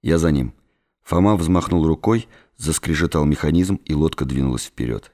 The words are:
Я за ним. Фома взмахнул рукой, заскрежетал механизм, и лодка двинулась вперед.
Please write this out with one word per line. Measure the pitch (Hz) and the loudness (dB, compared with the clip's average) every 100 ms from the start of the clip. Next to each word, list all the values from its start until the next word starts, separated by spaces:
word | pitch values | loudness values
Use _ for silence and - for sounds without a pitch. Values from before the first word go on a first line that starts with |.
Я | 60 82 | 0 2
за | 82 | 2
ним. | 71 60 - _ _ _ _ | 0 -2 -8 _ _ _ _
Фома | - 82 101 104 | -4 2 2 2
взмахнул | 80 87 85 85 80 | 2 0 2 0 2
рукой, | 78 - 113 - - _ _ | 0 0 0 -2 -20 _ _
заскрежетал | 80 78 - 78 82 82 | -4 -4 -2 -2 0 0
механизм, | 73 73 76 85 92 98 - | 0 0 2 2 2 -2 -2
и | |
лодка | 73 78 - 69 | 0 0 -2 -4
двинулась | 65 67 60 | -2 -2 -4
вперед. | - - 58 55 - | -8 -8 -6 -6 -10